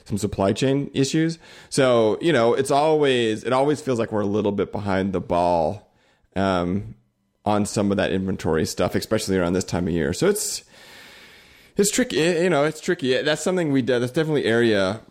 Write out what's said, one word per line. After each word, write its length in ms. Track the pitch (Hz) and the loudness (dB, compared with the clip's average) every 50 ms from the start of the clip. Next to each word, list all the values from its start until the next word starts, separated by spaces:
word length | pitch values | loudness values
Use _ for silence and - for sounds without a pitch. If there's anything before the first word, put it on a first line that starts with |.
| _ | _
some 120 | - - | -8 -4
supply 340 | 98 107 98 - - 98 98 | -4 -4 -4 -2 0 0 0
chain 400 | 107 - 143 131 135 143 143 - - | 0 0 0 0 0 -2 -4 -4 -2
issues. 460 | - 135 - - 156 160 165 160 - - - - - - - | -2 0 0 0 0 0 -2 -4 -8 -14 -20 -20 -20 -16 -4
So, 480 | - 143 135 127 123 117 110 107 98 - | 0 2 2 4 4 4 4 2 2 0
you 140 | 143 170 151 | 0 0 2
know, 200 | 120 117 120 120 | 4 4 4 2
it's 180 | - - - | 2 0 0
always, 720 | 143 139 151 156 156 156 147 139 127 120 117 110 107 110 - | 2 2 4 4 4 4 4 2 2 2 2 0 -2 -2 -2
it 100 | 117 127 | 0 0
always 260 | 131 139 147 151 143 | 2 2 2 0 0
feels 200 | - 135 127 113 | -2 -2 -2 -2
like 120 | 110 - | -2 -2
we're 100 | 110 104 | -2 -2
a 40 | 104 | -2
little 260 | 101 101 107 101 101 | 0 0 0 0 0
bit 200 | 101 98 90 - | 0 -2 -2 -4
behind 420 | - 104 101 101 92 95 95 101 92 | -4 -6 -4 -2 0 0 0 0 -2
the 80 | 90 | -4
ball, 680 | 73 - 87 87 87 87 87 85 78 80 101 107 - _ _ _ _ _ _ _ _ _ - | -2 -2 0 2 2 2 2 2 0 -2 -4 -6 -12 _ _ _ _ _ _ _ _ _ -4
um, 600 | 92 98 95 92 87 87 87 92 101 107 113 - - _ _ _ _ _ _ _ _ - | -2 0 0 0 0 0 -2 -2 -4 -6 -10 -16 -20 _ _ _ _ _ _ _ _ -2
on 200 | 104 107 104 104 | 0 0 0 0
some 240 | - - 113 101 101 | -2 -2 0 0 0
of 80 | 98 | 0
that 140 | 98 87 64 | 0 0 0
inventory 540 | 85 95 95 95 95 - - 85 80 80 92 | -2 -2 -4 -4 -6 -4 -2 0 0 0 0
stuff, 300 | - - - 90 - - | -2 -2 -2 -2 -2 -2
especially 420 | 98 - - 110 110 - 95 95 | -4 -2 -2 -2 -2 -2 0 0
around 160 | 92 87 85 90 | 0 0 0 0
this 100 | 90 - | -2 -2
time 240 | - - 87 90 | -2 -4 -4 -2
of 60 | 80 87 | -2 -2
year. 200 | 85 73 71 87 | 0 -2 -2 -2
So 140 | - 160 | 0 0
it's, 360 | 196 208 - - - - - - _ - - - - - - - - - - - - - - - - - - - - _ | 0 0 -2 -4 -6 -8 -10 -12 _ -20 -20 -20 -20 -20 -20 -20 -20 -20 -20 -20 -20 -20 -20 -20 -20 -20 -20 -20 -4 _
it's 120 | - 208 202 | 0 0 2
tricky, 280 | - - 247 247 - | 0 0 -2 0 0
you 320 | 139 156 175 180 160 175 185 | 0 0 2 2 2 2 2
know, 160 | 165 139 147 | 2 2 2
it's 160 | 156 151 - | 0 -2 -4
tricky. 400 | - 185 175 - 135 127 127 113 | -4 -4 -2 0 0 0 0 0
That's 200 | 131 151 156 156 | 0 0 -2 -2
something 300 | - 190 185 185 165 147 | -2 -2 0 0 0 0
we 100 | 135 135 | 0 0
de-, 180 | 120 131 123 117 | 2 2 0 0
that's 120 | 123 123 | 0 -2
definitely 340 | 123 160 156 156 151 135 78 | -2 -2 0 0 0 0 2
area, 560 | 104 117 120 120 113 104 98 95 92 107 113 - - | 2 2 4 4 4 4 2 2 0 -2 -6 -10 -8